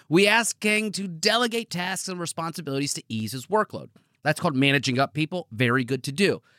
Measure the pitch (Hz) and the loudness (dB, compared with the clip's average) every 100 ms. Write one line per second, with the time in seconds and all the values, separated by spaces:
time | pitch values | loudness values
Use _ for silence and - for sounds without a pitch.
0 | _ 160 202 220 226 - 214 214 214 190 | _ 6 6 6 2 -2 0 0 -2 -6
1 | 196 160 202 226 240 233 226 170 180 185 | -8 -2 2 2 2 -2 -6 -6 -4 -6
2 | - 180 170 - 165 160 143 135 143 - | -6 -8 -8 -6 -8 -8 -6 -4 -2 -4
3 | - 113 110 131 123 214 208 - 131 _ | -6 -6 -6 -8 -2 0 0 -6 -14 _
4 | _ _ 147 156 175 131 139 143 131 123 | _ _ -2 0 0 2 4 4 2 0
5 | 139 147 156 180 - 107 123 127 123 131 | 0 0 -4 -6 -8 -2 0 2 0 -4
6 | 143 139 190 107 - | -6 0 0 0 -6